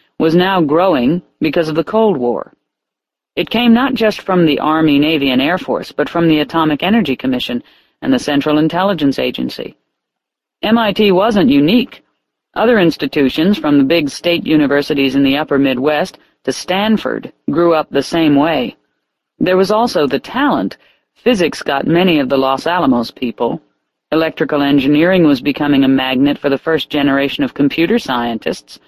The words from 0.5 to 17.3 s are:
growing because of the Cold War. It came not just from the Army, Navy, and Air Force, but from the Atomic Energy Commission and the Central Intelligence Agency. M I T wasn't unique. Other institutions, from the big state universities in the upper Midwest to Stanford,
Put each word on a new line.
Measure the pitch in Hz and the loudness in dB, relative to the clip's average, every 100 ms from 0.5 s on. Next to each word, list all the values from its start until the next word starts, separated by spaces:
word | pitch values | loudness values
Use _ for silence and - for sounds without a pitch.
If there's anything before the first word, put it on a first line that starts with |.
| 190 | 2
growing | 143 160 190 139 123 175 - - | 2 2 2 2 0 -2 -6 -6
because | 156 170 156 | -2 -2 -2
of | 151 | -2
the | |
Cold | - 220 220 143 | -2 0 2 0
War. | 120 95 - _ _ _ _ _ _ _ _ - | -2 -4 -8 _ _ _ _ _ _ _ _ -6
It | - | -4
came | 220 240 | 0 4
not | 233 262 247 | 4 2 0
just | 214 - | -2 -2
from | - 180 160 | -2 2 2
the | - | 2
Army, | 151 160 156 143 | 0 2 2 2
Navy, | 151 156 139 | 2 0 0
and | 127 | 0
Air | 147 180 | 0 -2
Force, | - 101 - | -4 -6 -6
but | - 143 | -6 -4
from | 170 165 | 0 2
the | 151 | 2
Atomic | 143 165 156 143 | 0 -2 0 0
Energy | 120 226 151 127 | 0 0 0 -2
Commission | 131 123 - 120 - _ _ - | -2 -4 -4 -8 -10 _ _ -8
and | 131 | -2
the | 127 | -2
Central | - 143 151 151 | 0 -2 0 2
Intelligence | 156 165 202 165 139 131 | 0 0 -2 0 -2 -2
Agency. | 127 123 127 - - - _ _ _ _ _ _ _ - | -4 -4 -8 -8 -14 -14 _ _ _ _ _ _ _ -6
M | 202 233 | 0 0
I | 214 | 0
T | 190 208 | 2 2
wasn't | 180 226 202 135 | 4 2 2 4
unique. | 143 151 240 - - _ _ _ _ _ | 4 4 2 0 -10 _ _ _ _ _
Other | - 226 220 | -2 2 4
institutions, | 170 - 147 151 131 160 185 185 | 2 0 -4 0 0 2 0 0
from | 151 143 | 2 2
the | 135 165 | 2 2
big | 139 | 0
state | - 175 170 - | -4 -2 -2 0
universities | 156 139 143 143 143 131 139 | 2 2 0 0 0 0 2
in | |
the | 139 143 | 0 0
upper | 151 139 | 0 0
Midwest | 139 123 147 147 185 - _ _ - | 0 0 -2 -2 -4 -8 _ _ -8
to | |
Stanford, | - - 185 214 208 117 113 - | -6 -4 -2 0 0 -2 -6 -10